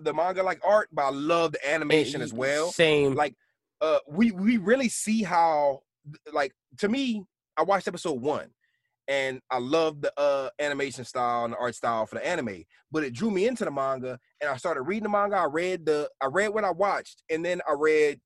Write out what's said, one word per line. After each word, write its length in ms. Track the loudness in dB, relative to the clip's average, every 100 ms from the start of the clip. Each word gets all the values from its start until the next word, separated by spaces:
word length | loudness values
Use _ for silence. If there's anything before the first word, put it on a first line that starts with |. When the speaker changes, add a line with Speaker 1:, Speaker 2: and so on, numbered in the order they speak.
Speaker 1:
the 120 | -2
manga, 280 | 0 0 0
like, 180 | 0 0
art, 240 | 4 4 4
but 100 | 0
I 60 | 0
love 420 | 0 0 2 2
the 160 | -2 -2
animation 500 | -2 2 2 2 -2
Speaker 2:
Eh, 40 |
Speaker 1:
as 80 | -6
well. 340 | -4 -2 0 -2
Speaker 2:
same. 440 | 2 4 6 4
Speaker 1:
Like, 200 | 2 -2 -4 _ _ _ _
uh, 180 | 0 0 0
we, 240 | 2 2
we 280 | 2 2 2
really 320 | 2 2 2
see 320 | -2 -2 -2
how, 580 | 0 2 4 4 2 0 -8 _ -20 -20 -6
like, 180 | -2 -2 -6 _ -4
to 80 | -2
me, 340 | 0 0 -2 -6 _ _ -2
I 60 |
watched 260 | 2 2 0
episode 320 | -6 -4 -2
one, 300 | -2 -4 -6 _ _ _ _ _ -4
and 320 | -2 -2 -4 -6
I 60 | -6
loved 440 | 0 2 0 -2
the, 100 | -6 0
uh, 300 | 2 2 -2 -4
animation 460 | -4 -2 -4 -6 -10
style 380 | -4 -2 0 -2
and 80 |
the 20 | -2
art 180 | -4
style 300 | -2 -2 0
for 120 | -2 -4
the 100 | -4
anime, 380 | -4 -4 -8 -14 _ _
but 140 | -4
it 100 | -4
drew 160 | -2 -2
me 160 | 0 0
into 160 | 0
the 60 | -4
manga, 480 | -2 -2 -2 -6 -10 _ _
and 80 | -6
I 80 | -4
started 240 | -2 -2
reading 220 | -2 -4
the 40 | -2
manga. 280 | 0 2 2
I 100 | 0
read 400 | 0 -2 -2 0
the, 240 | 0 -2 -4
I 60 | -2
read 220 | 0 0
what 140 | 0
I 80 | -2
watched, 500 | 0 0 0 -6 -18 -6
and 120 | -4
then 200 | -2 -4 -2
I 60 |
read 480 | 0 4 4 4 0